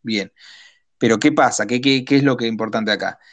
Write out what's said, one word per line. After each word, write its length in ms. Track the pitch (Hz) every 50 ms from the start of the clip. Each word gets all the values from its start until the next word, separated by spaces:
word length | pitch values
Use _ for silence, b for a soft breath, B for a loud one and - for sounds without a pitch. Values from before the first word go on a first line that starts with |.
Bien. 300 | - 113 110 101 95 95 _ b b b b b b b b b b b _
Pero, 220 | - - 113 113 104
¿qué 120 | 127 151
pasa? 340 | 156 156 135 120 - - 107
¿Qué, 140 | 104 123 123
qué, 240 | 123 135 135 131 123
qué 140 | - 139
es 60 | 139 143
lo 120 | 139 127
que 100 | 123 117
es 60 | 113
importante 400 | 113 110 113 107 113 113 110 107
acá? 280 | 104 - 95 95 - - b b